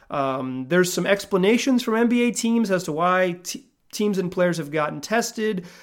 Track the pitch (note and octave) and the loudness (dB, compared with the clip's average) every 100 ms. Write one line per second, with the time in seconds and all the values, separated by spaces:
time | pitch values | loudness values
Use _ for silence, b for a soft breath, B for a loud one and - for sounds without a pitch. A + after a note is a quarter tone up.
0 | b D3 C3+ C3+ C3 B2+ C3 F3 F3+ F3+ | b -4 -2 -2 -6 -8 0 2 4 0
1 | F3 G3 - F#3+ F#3+ A#3+ C#4 B3 A#3+ A3 | 0 0 0 0 4 2 2 0 2 2
2 | A#3+ A#3+ A#3+ A#3 A3+ A#3 G#3+ F#3 F3 D3+ | 2 2 2 0 0 2 2 0 -2 -2
3 | F3 F#3 F#3 F3 - - - _ _ - | 2 2 0 -2 -10 -14 -16 _ _ -2
4 | G#3 F#3+ F3+ F#3 F3+ E3 D3 D3+ D3+ D3+ | 0 0 -2 0 0 0 -4 -2 -2 -4
5 | - A3+ A3+ - G#3+ G3 F3 B | -2 -2 -2 -4 -4 -4 -8 B